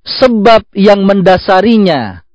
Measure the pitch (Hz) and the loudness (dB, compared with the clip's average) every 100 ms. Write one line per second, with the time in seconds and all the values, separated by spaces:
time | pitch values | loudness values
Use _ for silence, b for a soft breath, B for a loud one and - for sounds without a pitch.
0 | - - 262 226 196 220 - 208 196 202 | -12 -4 -2 0 2 2 0 -2 0 2
1 | 196 202 185 180 - 190 208 226 190 147 | 0 0 0 0 0 -2 0 0 0 -2
2 | 107 92 _ | -6 -14 _